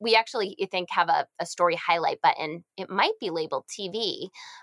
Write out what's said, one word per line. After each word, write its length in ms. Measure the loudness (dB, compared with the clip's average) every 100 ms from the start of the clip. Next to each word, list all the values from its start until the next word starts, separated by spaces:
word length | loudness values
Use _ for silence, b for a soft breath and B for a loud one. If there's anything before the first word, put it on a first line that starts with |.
we 160 | 4 4
actually, 400 | 4 -2 -4 -4
I 60 | -4
think, 240 | -4 -2
have 180 | 0 2
a, 200 | 2 0 -6
a 80 | -8
story 300 | 2 2 2
highlight 440 | 2 2 2 2
button. 440 | 2 2 -2 -8 -12 -12
It 140 | -4
might 280 | 2 2 0
be 100 | -4
labeled 360 | -4 -2 -4 -6
T 180 | -10 -8
V. 420 | -4 -4 -4 -10 B B B